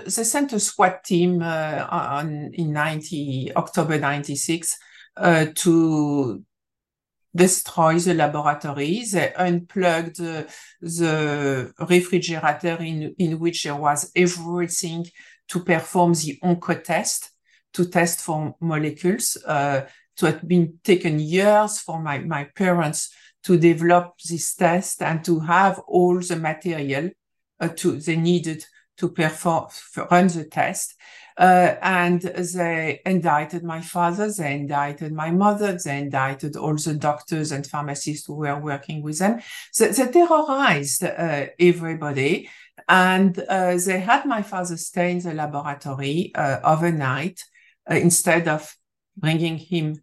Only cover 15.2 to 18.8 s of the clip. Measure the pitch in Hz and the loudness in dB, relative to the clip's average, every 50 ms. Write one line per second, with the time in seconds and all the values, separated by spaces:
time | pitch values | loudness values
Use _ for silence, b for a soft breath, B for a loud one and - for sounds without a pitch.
15.2 | b b b b b - - 175 175 - 175 160 - - - 190 175 175 170 165 | b b b b b -6 -6 -4 0 2 0 0 0 0 2 4 4 4 4 2
16.2 | 151 151 - - - 180 175 175 - - 170 - - - 165 165 226 - - - | 0 -6 -6 -4 0 0 0 0 0 -4 -4 -4 -2 -4 -2 -2 -2 -2 -4 -6
17.2 | - - _ _ _ _ _ _ _ _ - - 175 175 - 180 170 170 175 - | -8 -12 _ _ _ _ _ _ _ _ -2 -2 -2 2 2 2 2 2 0 -4
18.2 | - - 160 156 156 139 - - 170 165 156 151 | -6 -4 -4 -4 -4 -6 -6 -6 -4 -2 -2 0